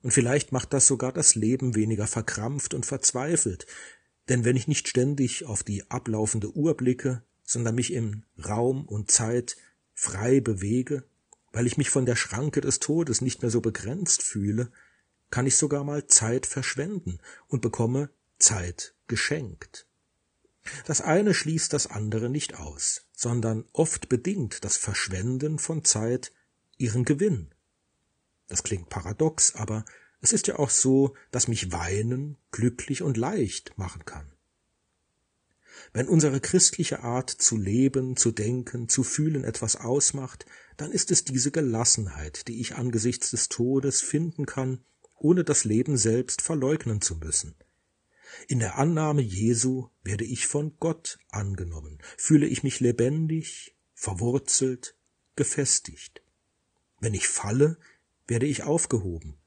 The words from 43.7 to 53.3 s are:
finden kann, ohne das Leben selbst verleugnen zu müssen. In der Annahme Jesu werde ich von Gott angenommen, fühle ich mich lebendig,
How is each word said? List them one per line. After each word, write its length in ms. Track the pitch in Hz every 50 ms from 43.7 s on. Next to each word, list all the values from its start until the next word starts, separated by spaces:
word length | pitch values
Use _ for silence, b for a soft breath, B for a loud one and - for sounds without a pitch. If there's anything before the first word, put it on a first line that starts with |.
| 135 135 135 139 127 -
finden 440 | - - - 147 165 170 - - 143
kann, 360 | - - 135 131 131 131 120 _ _ _ _ _ _ _
ohne 300 | _ - 151 180 180 165
das 200 | - 143 - -
Leben 320 | 107 107 113 127 - 143
selbst 460 | 123 107 113 110 123 127 - - -
verleugnen 580 | - - 165 147 127 135 156 156 - 117 110 104
zu 140 | - - 85
müssen. 380 | 80 80 80 78 - - 78 - _ _ _ _ _ _ _ _ _ _ B B B B B B B B B
In 100 | 131 120
der 180 | 110 98 98
Annahme 460 | 131 139 165 170 156 156 151 147 147
Jesu 680 | 127 104 92 95 107 117 120 117 127 127 131 131 127 - _ _
werde 220 | _ 92 104 101 117
ich 240 | 104 127 - - -
von 280 | - 147 151 156 - _
Gott 400 | - 165 156 160 - - - _ _ _
angenommen, 680 | - 107 101 98 95 90 90 85 80 78 73 73 76 73 B B B
fühle 320 | B - - 156 143 143 -
ich 160 | 127 - -
mich 160 | 135 - -
lebendig, 960 | 127 120 117 - 117 127 147 160 160 156